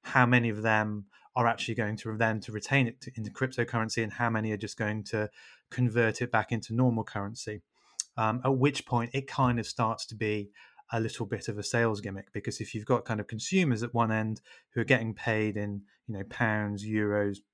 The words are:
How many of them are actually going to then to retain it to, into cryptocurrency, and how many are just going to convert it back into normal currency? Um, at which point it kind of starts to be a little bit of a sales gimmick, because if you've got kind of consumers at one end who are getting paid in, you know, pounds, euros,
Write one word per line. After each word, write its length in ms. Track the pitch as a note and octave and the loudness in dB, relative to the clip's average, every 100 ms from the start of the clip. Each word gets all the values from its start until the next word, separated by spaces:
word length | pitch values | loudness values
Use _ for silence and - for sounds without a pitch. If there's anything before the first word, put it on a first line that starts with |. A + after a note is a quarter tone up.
How 220 | - C3 A#2+ | 0 4 6
many 220 | B2 A#2 | 6 4
of 140 | G#2+ | 0
them 420 | A2 G#2+ G#2+ G#2 G2+ _ _ B2 | 2 2 2 -4 -10 _ _ 2
are 100 | A2+ | 2
actually 280 | A2+ - | 2 -2
going 220 | A2 G#2+ A2 | -2 -2 -2
to 180 | A2 G#2+ | -4 0
then 240 | A2+ A2 | 0 0
to 120 | - | -4
retain 360 | G#2+ - C#3 A#2 | -8 0 2 2
it 120 | - | -2
to, 100 | - | -10
into 160 | A#2+ G#2 | -8 -8
cryptocurrency, 720 | - B2+ B2 A#2 A#2+ A2 - | -2 -2 0 0 0 -2 -2
and 100 | A2 | -2
how 180 | G2+ A#2 | 0 0
many 200 | A2+ A2 | 2 0
are 60 | G#2 | -2
just 220 | G#2+ - | -4 -4
going 260 | G#2+ G#2+ | -2 -2
to 240 | G2+ G#2+ G#2+ - - - _ | -4 -2 -2 -6 -20 -20 _
convert 520 | - B2 A#2 A2+ - | 0 2 4 2 2
it 100 | B2 | 0
back 200 | A2 - | 0 0
into 220 | A2+ - | -2 -2
normal 300 | A#2 B2+ A2+ | 2 4 2
currency? 580 | G#2+ G#2+ G2+ A#2 - G#2+ - _ _ - - - | -2 -6 -6 -8 -10 -10 -12 _ _ -12 -8 0
Um, 240 | A2 B2 | 0 2
at 120 | C3 C3+ | 2 4
which 300 | C#3 - - | 2 2 -2
point 240 | A#2+ A#2 | 0 0
it 160 | C#3 C3+ | -4 -4
kind 320 | - B2+ A#2+ | 0 2 2
of 60 | G#2+ | -2
starts 400 | - A2+ A2 - | -2 -2 -2 -8
to 100 | G#2+ | -4
be 340 | A2 G#2+ G2+ - - - - | -2 -2 -4 -14 -20 -20 -6
a 60 | A#2 | -2
little 240 | A2+ - | -2 -4
bit 240 | G#2+ G#2 - | -6 -4 -4
of 80 | G#2 | -6
a 60 | |
sales 400 | - A#2+ A#2 G2+ | -2 2 2 0
gimmick, 300 | G2 G2 - | -6 -10 -10
because 260 | G#2 A#2 - | -8 -6 -6
if 140 | G#2+ | -8
you've 100 | A2 | -6
got 220 | G#2+ A#2+ - | 0 0 0
kind 120 | G#2+ | -4
of 80 | G2+ | -4
consumers 560 | A2 - F#3+ E3 A2 | -8 -2 2 2 0
at 120 | A2+ | 0
one 180 | A#2 A2+ | 0 2
end 300 | A2 A2 A2 - - _ | 2 0 -4 -10 -20 _
who 60 | A#2+ | -4
are 20 | |
getting 300 | A2+ B2 A2+ | 2 2 2
paid 420 | G#2 - A2 G#2+ G#2 | -4 0 2 0 0
in, 240 | G#2 G2+ G2+ _ - | -4 -6 -10 _ -10
you 80 | |
know, 100 | G2+ G2 | -8 -8
pounds, 580 | - A#2 G#2+ G#2 G2+ G#2+ | 0 2 2 0 -4 -2
euros, 520 | G#2+ G#2 G#2 G#2 G2 _ | 0 2 2 0 -2 _